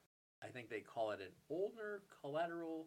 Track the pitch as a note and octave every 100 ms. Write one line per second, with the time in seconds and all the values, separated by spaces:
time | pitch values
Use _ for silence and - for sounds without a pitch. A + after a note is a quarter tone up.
0 | _ _ _ - G#2 B2 A#2 A2 - -
1 | A2 G2 F#2 F2+ - D#3+ G#3 A#3 G#3 G#3
2 | G3+ - C#3+ D3+ E3+ E3+ E3 D#3+